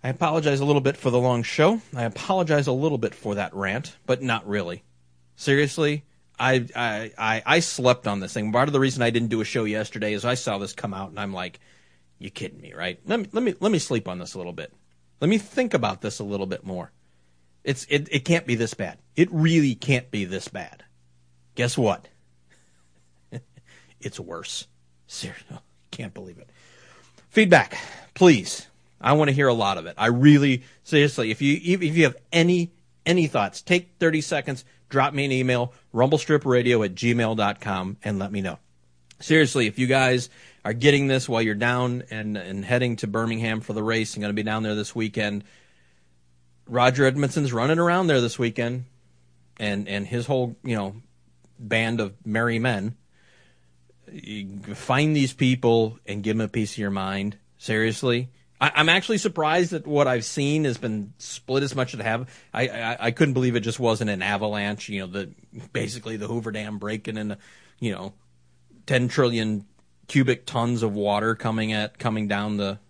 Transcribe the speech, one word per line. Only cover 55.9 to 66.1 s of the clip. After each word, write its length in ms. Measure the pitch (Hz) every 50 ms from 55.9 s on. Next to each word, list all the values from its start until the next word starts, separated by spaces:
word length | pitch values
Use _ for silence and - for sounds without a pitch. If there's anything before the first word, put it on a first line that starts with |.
| 113 - _
and 160 | - 98 104 98
give 140 | 107 107
them 80 | 113 110
a 40 | 104
piece 240 | - 117 110 101 -
of 60 | -
your 120 | 107 101
mind. 480 | 98 98 95 95 98 98 98 104 101 - _ _ _ _
Seriously. 680 | - - 110 110 110 113 110 - - 131 120 120 127 127 _ _ _ _ _ _
I, 100 | 135 147 -
I'm 140 | 147 156 160
actually 300 | 170 190 185 - 226 208
surprised 520 | - 214 170 - 156 151 160 175 180 165
that 160 | 185 160 -
what 200 | - 151 143 143
I've 180 | 131 127 120 110
seen 400 | - - - 143 139 147 156 156
has 120 | 139 120
been 380 | - - 120 107 107 101 104 - _
split 440 | - - - - _ - 131 135 139
as 120 | 139 -
much 200 | 135 127 127 -
as 60 | 120
it 20 | 101
have. 260 | 110 110 117 127 127 - - - _ _
I, 160 | 110 127 127
I, 280 | 104 117 117 113 120 - 107
I 40 | 117
couldn't 240 | 120 - 165 143 131
believe 220 | 127 127 127 117
it 40 | 120
just 200 | 101 117 110 -
wasn't 300 | 123 117 113 107 120 107
an 120 | 104 95 90
avalanche, 680 | 101 104 98 104 107 104 104 101 101 107 107 - -
you 120 | 104 98
know, 60 | 95
the, 240 | 92 90 101 98 - - _ - _ - 117 - - _
basically 440 | 107 - 104 107 123 - 113